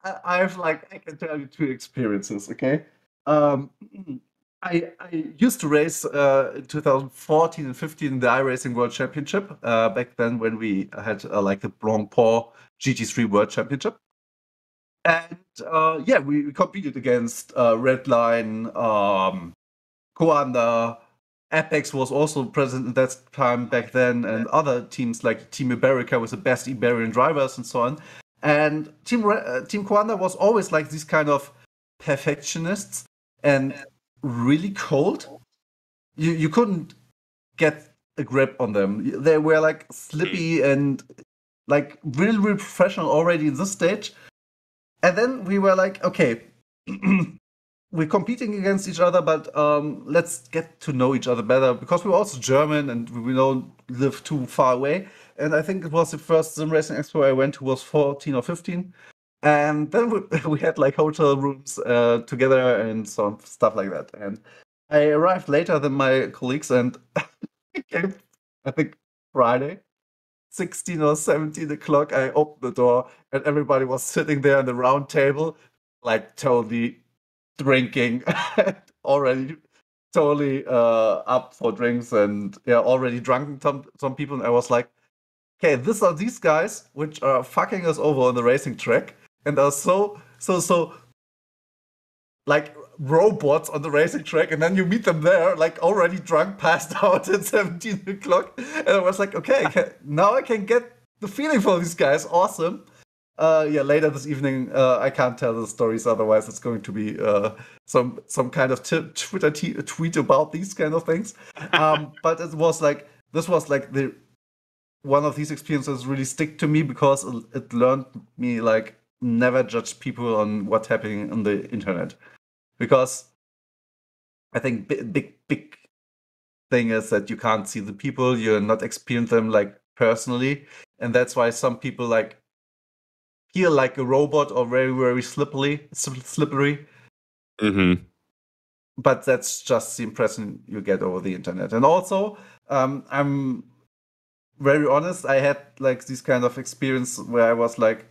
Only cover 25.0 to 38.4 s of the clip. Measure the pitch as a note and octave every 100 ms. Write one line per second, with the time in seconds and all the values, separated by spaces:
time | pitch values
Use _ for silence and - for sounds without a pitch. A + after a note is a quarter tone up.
25 | A#2+ A2+ B2 A2 - - C3 A#2+ C3 C3+
26 | B2 B2+ A2+ G#2+ C3 B2 - B2+ A#2 A#2+
27 | A2+ A2 C3+ D3+ C3+ - A#2+ B2+ A#2+ D3+
28 | - - - _ D3 D3 D3+ D3+ D3+ -
29 | - A#3+ G#3 G#3+ - B2+ - G#3 G3 G#3
30 | G#3+ G#3 F#3 F#3 G3 A3+ F#3 D#3 D3+ D#3
31 | - D#3+ D3 C#3+ - _ _ _ _ _
32 | - C#3 - C#3+ - E3+ E3 G3 - -
33 | - _ _ _ D3 C#3 C3+ C3 - _
34 | _ _ C#3+ A#2+ A#2+ D3+ G3 G3 - C#3+
35 | E3+ D#4 - - _ _ _ _ _ _
36 | _ - D#3+ E3 D#3 F#3+ A#3+ F3+ - -
37 | _ _ _ _ _ - D#3 D3+ - _
38 | _ - A#2 C3